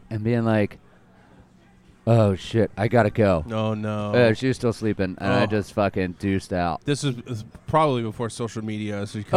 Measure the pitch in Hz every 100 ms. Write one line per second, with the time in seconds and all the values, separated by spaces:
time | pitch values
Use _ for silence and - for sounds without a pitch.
0 | - 113 110 120 113 110 101 - - _
1 | _ _ _ - - _ _ _ _ _
2 | - 117 104 92 - 117 98 - 113 120
3 | 107 110 101 85 78 110 110 107 107 104
4 | 104 117 117 107 131 123 120 107 110 101
5 | 95 92 98 101 104 107 98 - 98 98
6 | 92 90 98 98 - 92 87 78 - 143
7 | 143 120 120 113 117 - - 156 151 123
8 | 113 104 117 - 117 113 110 107 107 101
9 | 101 110 104